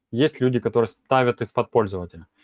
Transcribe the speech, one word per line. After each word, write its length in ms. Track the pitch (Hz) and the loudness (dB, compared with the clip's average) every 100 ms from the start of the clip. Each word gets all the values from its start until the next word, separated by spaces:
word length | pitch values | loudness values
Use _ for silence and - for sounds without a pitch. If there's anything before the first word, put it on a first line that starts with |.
| _ | _
есть 280 | 117 151 - | 0 0 2
люди, 200 | 127 123 | 0 0
которые 280 | 113 117 110 | 0 0 -2
ставят 540 | - _ 131 123 120 | -6 _ 2 2 0
из-под 280 | 113 - 110 | -4 -2 0
пользователя. 580 | 123 104 95 87 82 - _ | 0 0 -6 -12 -16 -20 _